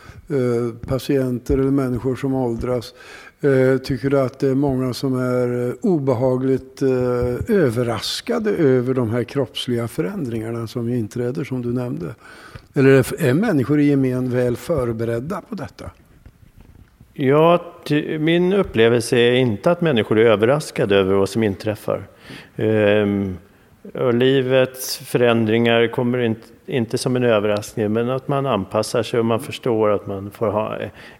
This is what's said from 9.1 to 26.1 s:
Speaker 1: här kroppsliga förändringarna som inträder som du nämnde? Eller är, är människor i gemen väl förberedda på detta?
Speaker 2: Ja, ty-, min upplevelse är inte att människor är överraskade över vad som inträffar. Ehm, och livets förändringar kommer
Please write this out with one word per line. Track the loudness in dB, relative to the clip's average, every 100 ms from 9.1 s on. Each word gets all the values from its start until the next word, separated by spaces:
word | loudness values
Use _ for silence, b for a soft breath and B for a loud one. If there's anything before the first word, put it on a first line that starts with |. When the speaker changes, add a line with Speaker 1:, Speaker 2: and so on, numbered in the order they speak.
Speaker 1:
här | -2
kroppsliga | -2 -4 -4 -6 -4 -4 -4
förändringarna | -6 -6 -6 -6 -6 -6 -8 -8
som | -6 -4
inträder | -4 -4 -4 -6 -6
som | -6 -6
du | -4
nämnde? | -4 -6 -8 -10 -12 B B B B B
Eller | 4 6
är, | 6 4 0
är | 2
människor | 2 2 0 2 2
i |
gemen | 4 2 0 -2 -2
väl | 0 0 -2
förberedda | -2 -2 -2 -2 -4 -4 -6 -10 -10
på |
detta? | -12 -12 -14 -18 -18 _ -20 -20 _ -20 -20 -20 -20 -20 _ -20 -2
Speaker 2:
Ja, | 2 4 6 4 0 -16
ty-, | -2 -2 -2 -2
min | 0 2 2
upplevelse | 0 0 2 4 4 2 2
är | 4
inte | 4 2 0 0
att | 2
människor | 2 2 2 4
är |
överraskade | 6 6 4 2 -2 -4 2 4
över | 4
vad | 2 2
som | 0
inträffar. | -2 -2 -6 -6 -4 -6 -6 B B B B -4
Ehm, | 0 2 4 4 2 0 -2 -6 -14 b b _ -14
och | -4 0
livets | 2 2 2 2 2 0 -4 -10 -10
förändringar | -4 2 2 4 2 2 4 4 2
kommer | 0 -2